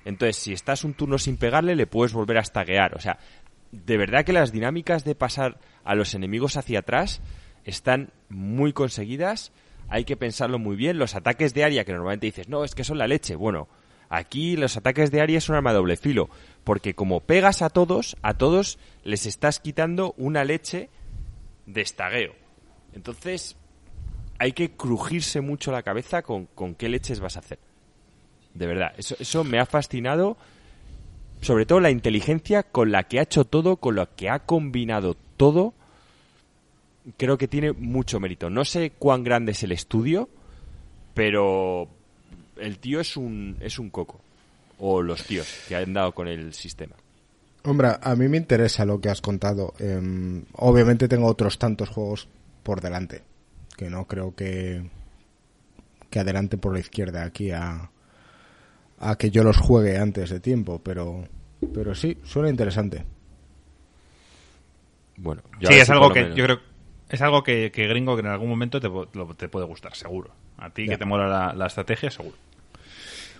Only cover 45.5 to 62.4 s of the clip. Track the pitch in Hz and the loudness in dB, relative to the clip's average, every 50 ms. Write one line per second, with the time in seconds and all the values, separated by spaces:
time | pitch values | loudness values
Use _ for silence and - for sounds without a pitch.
45.5 | - - - - 92 87 92 92 95 101 95 90 - - 87 85 85 82 80 80 | -12 -14 -10 -6 -4 -4 -4 -2 0 0 0 0 -2 -4 -8 -8 -8 -8 -10 -12
46.5 | 78 - - 85 - - 80 78 - _ _ _ _ _ _ _ _ _ _ _ | -12 -14 -14 -14 -14 -14 -14 -16 -16 _ _ _ _ _ _ _ _ _ _ _
47.5 | _ _ - 143 143 143 131 120 107 - - 131 123 120 131 135 151 165 165 - | _ _ -2 0 4 4 4 4 4 2 0 0 2 4 4 4 2 2 2 4
48.5 | 123 113 117 107 - - 104 101 104 98 101 104 98 - - 101 98 95 101 101 | 4 4 4 4 2 2 0 2 0 0 0 -2 -2 -2 -2 -4 -4 -2 -2 -2
49.5 | 104 98 95 85 - - 107 98 95 92 92 92 92 92 92 92 90 87 - - | -2 -2 -4 -6 -6 -6 -4 -4 -2 -2 -2 -4 -4 -4 -4 -6 -6 -8 -10 -12
50.5 | - - 120 123 120 123 117 120 120 113 131 117 127 117 117 113 110 - 110 98 | -6 2 4 6 8 8 8 8 6 4 4 2 4 4 4 4 4 4 2 0
51.5 | - - - 113 107 104 104 - - 110 104 101 104 - - - - - - - | 0 0 0 0 0 -2 -4 -6 -4 -6 -4 -4 -6 -8 -10 -14 -20 -20 -20 -20
52.5 | - - - 107 101 92 90 90 87 90 92 - - - - - - _ _ _ | -20 -12 -6 -6 -4 -4 -4 -6 -6 -6 -6 -8 -10 -14 -18 -20 -20 _ _ _
53.5 | - - - - - - 92 87 87 92 92 - 98 95 92 92 90 - 98 95 | -20 -20 -20 -18 -14 -12 -10 -8 -8 -8 -8 -8 -6 -6 -6 -8 -8 -6 -6 -6
54.5 | 92 92 92 90 90 90 87 85 - - - - - - _ _ _ _ _ _ | -4 -4 -4 -6 -6 -6 -8 -10 -14 -18 -20 -20 -20 -20 _ _ _ _ _ _
55.5 | _ _ _ _ _ - - _ _ _ - - - 107 95 98 95 98 98 95 | _ _ _ _ _ -20 -20 _ _ _ -14 -6 -4 -4 -2 -2 0 -2 -2 -2
56.5 | - 92 - 101 92 92 90 - - 107 98 90 87 87 85 87 - - 101 95 | -2 -2 -2 -2 -2 -2 -6 -6 -6 -6 -6 -4 -4 -6 -8 -8 -8 -6 -6 -6
57.5 | 85 85 85 85 82 82 85 - _ _ _ _ _ _ _ _ - - - _ | -4 -4 -6 -6 -8 -8 -12 -14 _ _ _ _ _ _ _ _ -20 -20 -20 _
58.5 | _ _ _ _ _ _ _ _ _ - 110 110 107 - - 107 98 113 113 110 | _ _ _ _ _ _ _ _ _ -8 -4 -4 -2 0 0 4 6 6 8 8
59.5 | 101 - - - 123 113 107 98 95 98 104 104 95 101 90 85 95 90 - 123 | 8 8 8 8 8 8 6 6 4 2 0 0 0 -2 -4 -6 -6 -4 -2 0
60.5 | 127 117 98 90 87 85 - 95 92 90 87 87 87 90 87 - - - - - | 0 0 0 -4 -6 -8 -6 -6 -6 -4 -6 -6 -8 -10 -12 -14 -16 -18 -20 -16
61.5 | - - - - - 107 107 104 98 - - 165 175 - - - - 139 | -10 -8 -8 -6 -4 -4 -4 -4 -4 -4 -4 -4 -4 -6 -8 -6 -2 0